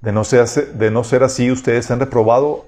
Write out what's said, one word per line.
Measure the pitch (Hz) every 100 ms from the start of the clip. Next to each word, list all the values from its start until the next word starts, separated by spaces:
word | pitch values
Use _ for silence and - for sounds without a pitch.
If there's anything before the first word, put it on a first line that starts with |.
De | 110
no | 104
ser | 110 123
así, | 117 147 143
de | 104 110
no | 110
ser | 117 127
así, | 127 127 123
ustedes | 127 123 120 117
han | 123
reprobado | 135 117 110 123 147 -